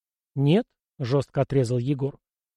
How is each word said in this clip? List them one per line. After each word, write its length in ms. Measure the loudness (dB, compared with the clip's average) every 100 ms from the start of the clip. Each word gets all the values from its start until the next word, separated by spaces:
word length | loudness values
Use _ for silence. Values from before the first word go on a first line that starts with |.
| _ _ _ 0
«Нет», 300 | 2 2 0 _ _ -10
жестко 420 | -2 -2 -2 -4
отрезал 360 | 0 0 0 0
Егор. 420 | -2 -4 -4 -8 _ _ _